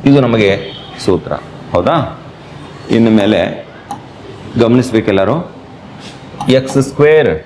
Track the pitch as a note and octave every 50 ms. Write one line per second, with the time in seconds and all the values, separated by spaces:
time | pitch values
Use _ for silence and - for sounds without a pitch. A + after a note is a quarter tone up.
0 | - C3+ C#3 C#3+ C3 A#2+ A#2 A2+ G#2 G2 G2 - - - - - - - - -
1 | - - F2+ D#2+ - - D2 C2+ - - - - - - - F2 F2+ B2+ E3 D#3+
2 | B2 - - - - - - - - - - - - - - - - - A2+ A#2
3 | A#2 A2+ A2 A2 G2 G#2+ G#2+ F2 F2 - - - - - - - - - - -
4 | - - - - - - - - - - - A#2 A#2 A2+ A#2+ B2+ A#2+ B2+ A2 A2+
5 | G#2+ G#2+ G2+ G2 F#2+ G2+ C3 E3 F3+ - - - - - - - - - - -
6 | - - - - - - - - - B2+ B2+ C3 C3 - - C#3 C3+ C3+ - -
7 | D3 D3+ D#3 D#3 C#3+ G#2 E2 - -